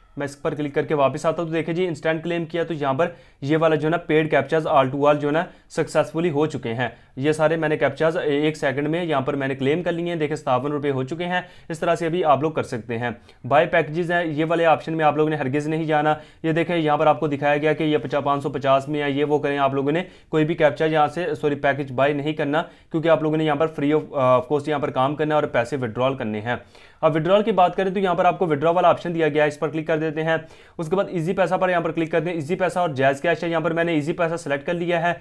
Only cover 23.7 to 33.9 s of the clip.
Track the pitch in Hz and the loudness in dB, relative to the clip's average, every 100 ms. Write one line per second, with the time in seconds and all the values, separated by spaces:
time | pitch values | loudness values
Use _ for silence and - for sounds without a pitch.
23.7 | 160 143 151 151 143 127 127 120 147 143 | 0 2 2 0 0 4 4 2 -2 0
24.7 | 143 143 127 131 147 151 151 143 127 117 | -2 -2 0 0 0 0 0 0 0 -2
25.7 | 143 123 110 131 135 113 107 110 120 - | -2 -4 -2 -2 -2 -4 -4 -4 -6 -8
26.7 | - - - 160 156 160 202 214 190 180 | -20 -20 -2 0 2 2 2 2 4 2
27.7 | 175 190 185 190 170 180 165 185 147 156 | 2 -2 0 0 2 2 2 0 2 2
28.7 | 175 175 143 175 165 156 151 151 147 160 | 4 4 4 0 0 0 2 0 0 -4
29.7 | 151 160 160 160 151 160 160 160 - - | -4 -2 -2 -2 -2 0 -2 -4 -18 -20
30.7 | - 160 185 190 180 160 190 180 180 185 | -10 -2 0 0 -2 -2 0 2 2 2
31.7 | 175 165 160 160 170 160 170 139 180 180 | 2 0 -2 0 0 -2 -4 -4 -2 -2
32.7 | 180 175 131 135 139 170 165 175 165 160 | 0 -2 2 2 2 0 0 0 -2 0
33.7 | 165 170 | 0 0